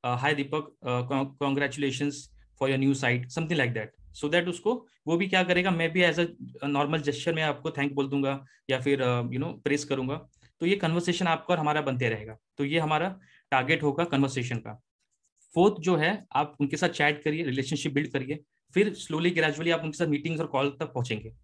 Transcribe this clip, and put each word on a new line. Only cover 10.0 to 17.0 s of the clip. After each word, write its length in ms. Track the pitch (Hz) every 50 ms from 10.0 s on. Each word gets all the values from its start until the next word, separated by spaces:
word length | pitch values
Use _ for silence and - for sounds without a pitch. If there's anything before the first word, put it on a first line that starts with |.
| 131 127 147 156 - - _ _ _ _ _ _
तो 60 | 165
ये 100 | 175 196
conversation 500 | 196 185 160 160 175 170 180 170 175 190
आपका 280 | 170 165 165 - - 180
और 60 | 160
हमारा 200 | 156 147 151 156
बनते 280 | 147 139 131 123 123 113
रहेगा। 300 | 110 107 107 113 110 - _ _ _
तो 80 | - 143
ये 140 | 143 151 165
हमारा 420 | 156 156 156 151 170 196 190 - - _ - _ _ _
target 320 | 139 131 127 139 165 151
होगा 220 | 151 147 135 - 175
conversation 520 | 170 - 135 139 131 131 131 120 123 123
का। 260 | 113 - 110 110 - _ _ _ _ _ _ _ _ _ _ _ _ _ _ -
Fourth 200 | 160 180 214 202 180
जो 160 | 151 180 180
है, 300 | 156 151 170 208 202 - _
आप 240 | - 135 151 147 - _
उनके 160 | 147 139 156
साथ 120 | 147 185 170
chat 340 | - -